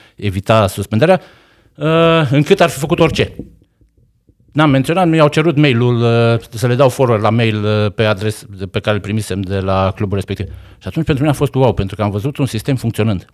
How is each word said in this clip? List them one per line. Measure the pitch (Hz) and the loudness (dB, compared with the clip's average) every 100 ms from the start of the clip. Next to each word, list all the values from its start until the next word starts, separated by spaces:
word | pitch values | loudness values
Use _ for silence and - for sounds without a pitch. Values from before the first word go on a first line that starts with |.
| - - | -20 -8
evita | 104 95 - 110 98 | -6 -4 0 2 2
suspendarea, | - 95 107 165 180 - _ _ _ _ - | -2 -2 2 2 2 -2 _ _ _ _ -6
uh, | 151 165 165 165 135 | -2 2 2 2 2
încât | 139 147 196 | 0 2 4
ar | 170 | 2
fi | - | 0
făcut | 139 170 | -4 0
orice. | 160 - 110 - - - _ _ _ _ _ _ _ _ _ | 0 0 -4 -6 -20 -20 _ _ _ _ _ _ _ _ _
N-am | 143 156 | 2 2
menționat, | 135 127 170 175 | 2 0 0 2
mi-au | 160 147 | 4 4
cerut | 156 165 143 | 4 0 2
mail-ul, | 147 117 123 120 | 2 2 2 2
uh, | 117 117 117 117 - | 2 2 2 0 -4
să | 107 110 | -4 -2
le | 123 | 2
dau | 135 | 2
forward | 127 123 107 | 2 0 2
la | 107 | 2
mail, | 113 113 107 | 2 0 0
uh, | 104 107 104 104 | -2 0 -2 0
pe | |
adres-, | 107 98 107 - 107 98 95 | 0 0 -4 -8 -14 -14 -8
pe | 95 | -4
care | 110 104 | -2 -2
îl | |
primisem | 101 110 104 95 | -2 -6 -4 -6
de | 92 98 | -4 -4
la | 95 95 95 - | -2 0 0 -2
clubul | 101 98 | -4 -4
respectiv. | - 98 98 - - - | -6 -6 -8 -12 -20 -14
Și | 92 | -8
atunci | 160 156 | -6 -2
pentru | 135 | -2
mine | 151 | 0
a | 139 | 0
fost | 143 131 | -2 0
wow, | 127 | 0
pentru | 98 98 101 | 0 -4 -4
că | |
am | 104 | -4
văzut | 98 135 143 | -2 -6 -4
un | 135 | -6
sistem | 110 - 131 | -4 -4 -4
funcționând. | 117 113 110 92 - | -4 -2 -2 -2 -8